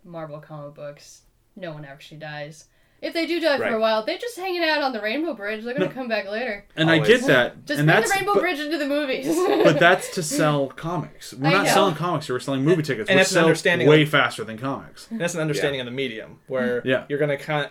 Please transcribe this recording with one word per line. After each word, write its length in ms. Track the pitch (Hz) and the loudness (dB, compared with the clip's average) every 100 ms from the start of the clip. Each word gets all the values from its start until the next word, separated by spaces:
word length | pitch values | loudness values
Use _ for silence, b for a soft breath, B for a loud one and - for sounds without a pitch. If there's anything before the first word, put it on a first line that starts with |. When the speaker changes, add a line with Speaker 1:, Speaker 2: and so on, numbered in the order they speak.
Speaker 1:
Marvel 340 | 180 165 156 147 | -16 -14 -12 -14
comic 340 | 151 151 143 | -14 -14 -14
books, 480 | 147 147 147 - - _ _ _ 208 | -14 -16 -16 -20 -20 _ _ _ -14
no 160 | 175 | -12
one 120 | 151 | -12
actually 340 | 143 147 - 156 | -14 -18 -20 -16
dies. 480 | 156 147 147 160 - _ _ _ | -12 -10 -12 -14 -20 _ _ _
If 120 | 320 | -6
they 140 | 339 311 | -4 -2
do 120 | 339 | 0
die 180 | 311 269 | 0 0
for 60 | |
Speaker 2:
Right. 80 | 233 | 0
Speaker 1:
a 40 | 220 | 0
while, 260 | 220 220 | 2 0
they're 140 | 220 370 | -2 -6
just 180 | 480 349 | -8 -8
hanging 260 | 381 349 | -6 -2
out 180 | 320 302 | 0 0
on 100 | 277 | 0
the 80 | 226 | -2
Rainbow 340 | 214 269 330 | -4 -2 -4
Bridge. 280 | 220 202 220 | -6 -6 -8
They're 120 | 233 | -6
gonna 120 | 240 185 | -2 -2
Speaker 3:
No. 60 | |
Speaker 1:
come 160 | 254 247 | -4 -4
back 180 | 214 196 | -4 -4
later. 360 | 214 247 202 - | -6 -6 -8 -10
Speaker 3:
And 160 | - 160 | -2 2
I 40 | 160 | 4
Speaker 2:
Always. 100 | 143 247 | 6 4
Speaker 3:
get 60 | 247 | 6
that. 380 | 131 120 - - | 4 4 -2 -6
Speaker 1:
Just 120 | 294 | 2
Speaker 3:
And 60 | 151 | 4
Speaker 1:
bring 100 | 190 | 4
Speaker 3:
that's, 100 | 226 | 4
Speaker 1:
the 60 | 392 | 0
Rainbow 180 | 381 | 2
Speaker 3:
but, 60 | 403 | 2
Speaker 1:
Bridge 180 | 349 285 | 2 -2
into 180 | 294 311 | -4 -4
the 80 | 277 | -2
movies. 400 | 285 285 262 269 | -2 -2 -4 -2
<laughs> 360 | 330 370 392 | 0 2 4
Speaker 3:
but 160 | 349 151 | 4 6
that's 360 | 170 - - | 4 4 0
to 80 | - | -8
sell 460 | 156 269 156 147 135 | -4 0 2 2 -2
comics. 640 | - 160 175 147 - - | -6 -8 -6 -8 -14 -16
We're 140 | 117 147 | -2 2
Speaker 1:
I 40 | |
Speaker 3:
not 140 | 190 196 | 2 4
Speaker 1:
know. 60 | |
Speaker 3:
selling 220 | 190 196 147 | 4 4 0
comics. 320 | 175 160 - | -2 -4 -4
We're 100 | 127 | -6
selling 240 | - 135 | -4 0
movie 180 | 143 180 | 2 2
tickets. 260 | 147 110 107 | 2 -4 2
Speaker 4:
And 60 | 185 | 4
Speaker 3:
We're 40 | |
Speaker 4:
that's 100 | 185 | 4
an 40 | |
Speaker 3:
sell 100 | 180 | 4
Speaker 4:
understanding 440 | 165 160 185 175 131 | 4 4 2 4 6
Speaker 3:
way 140 | 156 | 6
Speaker 4:
of 60 | 151 | 6
Speaker 3:
faster 340 | 147 120 - | 4 2 -2
than 140 | 107 110 | -10 -8
comics. 500 | 135 120 78 - - | -8 -8 -10 -20 -12
Speaker 4:
That's 240 | 226 170 | -6 -4
an 60 | 160 | -2
understanding 380 | 156 143 147 135 | -2 -2 -2 -4
Speaker 2:
Yeah. 40 | |
Speaker 4:
of 40 | 123 | -6
the 60 | 127 | -6
medium, 420 | 131 110 71 - - | -6 -8 -14 -20 -6
where 340 | 131 123 123 | -4 -2 -2
Speaker 3:
Yeah. 200 | 123 127 - | 0 -2 -2
Speaker 4:
you're 100 | 143 | -2
gonna 180 | 147 139 | 0 -2
co-, 320 | - 151 139 | -4 -4 -4